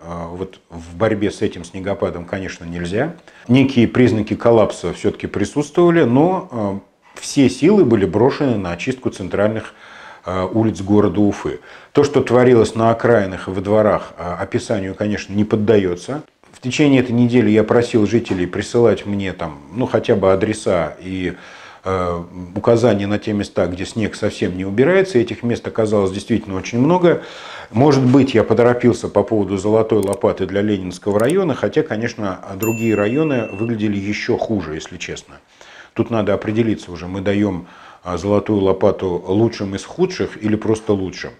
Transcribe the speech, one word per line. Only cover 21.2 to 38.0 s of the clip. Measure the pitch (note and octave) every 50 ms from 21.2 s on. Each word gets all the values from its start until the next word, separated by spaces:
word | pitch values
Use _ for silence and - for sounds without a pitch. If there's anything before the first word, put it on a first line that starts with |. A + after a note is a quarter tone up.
| F2+ F2 - - - - - - - - - - -
э, | F#2+ F#2+ F#2 F2+ F2 F2 F2 E2+ F2 F2 F2+ F2+ F2 F2+
указания | G#2 G#2 A#2+ A#2 A2+ A2+ A#2+ G#2 G2+ G2+
на | G2+ G#2 G2+
те | - A2
места, | G#2+ G2+ G2 - - G#2+ F#2 F2
где | F2+ F2+ G2
снег | - - A2+ G#2 F2+ -
совсем | - G#2+ G#2 - - A2+ F#2 F2+
не | F#2 F#2+
убирается. | G2 G2 A2 C3 D#3+ F#3 G3 F#3+ F#3+ - A#2+
Этих | A2+ - G#2+ - -
мест | A#2+ A2+ - - G#2
оказалось | - - A2 G#2 G#2+ G#2 G2 F#2+
действительно | F#2 G2+ - - A#2 G2 - F#2+ F#2+
очень | F#2 F2+ - - A#2+
много. | C3 D3+ F3+ F3+ F3 E3+ D3 - - - - - - - - - - -
Может | G#2 A2 C3+ D#3 C3+ C3+ C3
быть, | B2+ B2+ C#3 B2+ C3+ -
я | A2
поторопился | G2+ - A2+ G#2+ A#2 A#2+ A#2+ A#2+ - A#2+ G#2 - - F#2+
по | - G#2
поводу | G2+ - A2+ G#2 G2+ F2+ G2+
«Золотой | F#2+ F2+ G#2+ A2 A2+ A2 A2 A2+ G#2+
лопаты» | G2 G2 G2 - - G#2 F2+ - G2
для | F2 G2 G2+
Ленинского | G#2 G#2+ G#2 F#2+ F#2 F2+ F2+ - - G#2 G2 G#2
района, | A2+ C3 E3+ G3 F#3+ D#3+ B2
хотя, | - - G#2 - D#3 D3+
конечно, | - A#2 G#2+ A#2 A#2 - - G#2+ G2 F2+ - - G2+ G2+
другие | F#2+ G2 A2+ A2+ A2 A2+ A2+ G#2+
районы | G2+ G#2 G#2 A#2+ D3 D#3+ D#3 C#3 A#2+ A2 -
выглядели | - F#2+ A2 A#2 A#2 G#2+ G#2 G#2 G2+
еще | G2+ G2 G2+ G#2 - - - A2+
хуже, | - - - A2+ G2 E2 D#2 D#2
если | D#2+ - - F2+
честно. | F2 - - D#2+ - - - E2 - _ _ _ _ - - - - - -
Тут | _ - A2 -
надо | A2+ A2+ G2+ G#2 G2
определиться | F#2+ - G#2+ G#2+ A2+ A2+ A2 G2+ - - -
уже, | F2 D#2+ F2
мы | F2+ F#2 G2
даем, | F#2+ G2+ G2+ G2+ G#2 G2+ F#2+ E2+ - - - - - - - -